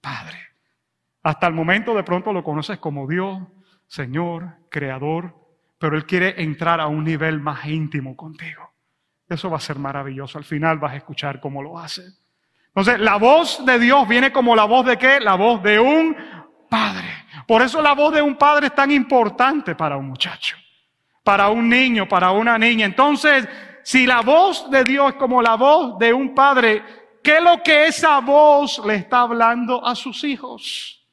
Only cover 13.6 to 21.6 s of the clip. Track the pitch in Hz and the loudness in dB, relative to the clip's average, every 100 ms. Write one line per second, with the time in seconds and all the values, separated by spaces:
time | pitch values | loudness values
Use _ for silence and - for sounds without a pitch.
13.6 | 254 240 240 277 214 240 269 277 240 226 | 0 2 4 4 4 0 0 0 2 4
14.6 | 208 247 254 240 254 277 214 185 214 226 | 4 2 2 2 2 2 2 2 2 2
15.6 | 190 208 247 311 320 - - 175 - _ | 2 2 4 2 0 -4 -12 -20 -20 _
16.6 | _ 226 214 185 180 - - 151 - 226 | _ -4 -4 -8 -14 -16 -18 -20 0 2
17.6 | 254 311 302 285 294 311 294 269 285 294 | 2 2 0 2 2 2 0 2 4 4
18.6 | 285 277 277 285 247 262 214 - 254 302 | 0 0 2 2 2 2 0 0 -2 0
19.6 | - 156 156 139 135 131 180 - - - | -6 -6 -6 -6 -10 -8 -8 -6 -10 -10
20.6 | _ _ _ _ _ _ - 196 202 226 | _ _ _ _ _ _ 0 2 2 2